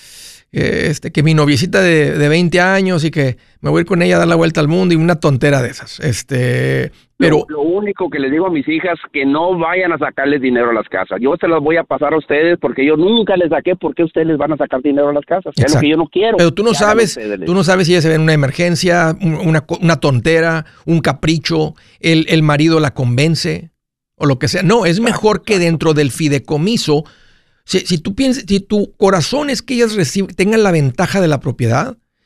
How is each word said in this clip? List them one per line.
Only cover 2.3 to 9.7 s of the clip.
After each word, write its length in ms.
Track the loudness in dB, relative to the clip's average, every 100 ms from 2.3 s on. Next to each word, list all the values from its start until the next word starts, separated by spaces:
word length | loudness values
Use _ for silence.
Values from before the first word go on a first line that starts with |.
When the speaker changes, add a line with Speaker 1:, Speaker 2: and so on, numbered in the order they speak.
| 2 2 2
Speaker 1:
años 460 | 2 2 0 0 -2
y 40 |
que 260 | -2 -2 -4 _ _
me 80 | -2
voy 100 | 0
a 20 |
ir 60 | 0
con 140 | 0
ella 160 | 2 2
a 20 |
dar 80 | 2
la 80 | 2
vuelta 240 | 2 0
al 80 | 0
mundo 260 | 2 2
y 40 | 2
una 180 | 2 2
tontera 460 | 0 0 2 0
de 80 | -2
esas. 320 | -6 -16 -8
Este, 880 | -4 -4 -4 -2 -2 -2 -2 -2 -4 -10 _ 0
pero 280 | 2 2 0
Speaker 2:
Lo, 80 | -4
lo 60 |
único 480 | -2 -2 -4 -4 -6
que 100 | -4
les 120 | -2
digo 140 | 0 0
a 20 |
mis 160 | -2 -2
hijas, 320 | -2 -2 -6 -6
que 120 | -4 -2
no 320 | 0 0 -2
vayan 360 | -2